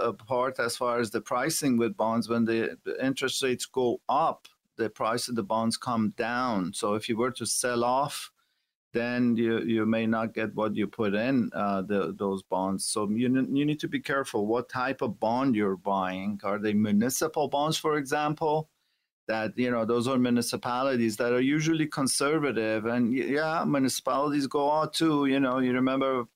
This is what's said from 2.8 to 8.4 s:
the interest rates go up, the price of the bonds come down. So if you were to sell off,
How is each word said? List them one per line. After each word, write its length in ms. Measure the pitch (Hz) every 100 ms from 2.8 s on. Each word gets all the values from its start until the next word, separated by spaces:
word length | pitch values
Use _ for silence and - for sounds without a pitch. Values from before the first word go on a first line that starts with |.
the 200 | - -
interest 380 | 131 131 135 -
rates 240 | 135 123 -
go 340 | - 123 - -
up, 400 | 135 156 - - _ _ -
the 120 | 110
price 400 | - 110 117 -
of 60 |
the 80 | 117
bonds 340 | 98 110 113 107
come 380 | - 117 107 -
down. 560 | 113 120 127 104 87
So 220 | - 107
if 120 | 107 -
you 120 | 110
were 140 | 127
to 120 | 123
sell 400 | 113 - 123 120
off, 460 | 120 127 143 - - _